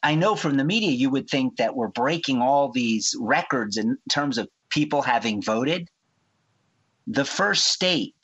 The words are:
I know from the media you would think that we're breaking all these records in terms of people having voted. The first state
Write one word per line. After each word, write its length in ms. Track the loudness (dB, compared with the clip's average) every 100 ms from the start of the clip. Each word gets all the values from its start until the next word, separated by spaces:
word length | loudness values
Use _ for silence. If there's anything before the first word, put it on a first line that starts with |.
I 120 | 2
know 220 | 2 2 2
from 220 | 0 0
the 60 |
media 260 | 2 2 0
you 180 | 2 2
would 220 | 0 0
think 260 | 0 0 0
that 180 | -2
we're 140 | 0 -4
breaking 540 | 0 0 0 0 0
all 280 | 2 4 2
these 440 | 0 0 0 -2 -4
records 600 | 0 0 0 -2 -2 -2
in 180 | -2 -2 -2
terms 260 | -2 0 -2
of 140 | -6 _ _
people 320 | -2 0 0
having 400 | 2 0 0 -4
voted. 480 | -2 0 0 -2 -6 _ _ _ _ _ _ _ _ _ _ _ -6
The 180 | -2
first 440 | -2 0 0 2 0
state 460 | 2 2 2 -2 _